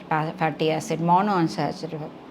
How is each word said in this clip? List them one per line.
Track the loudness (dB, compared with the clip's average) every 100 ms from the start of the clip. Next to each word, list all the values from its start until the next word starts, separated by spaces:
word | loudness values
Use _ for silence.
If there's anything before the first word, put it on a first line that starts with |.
| -2
fa-, | 0 0 0
fatty | -2 2 0 0
acid, | -2 0 4
mono | 4 4 2 2
unsaturated, | 0 -2 -4 -8 -8 -10 -14 -18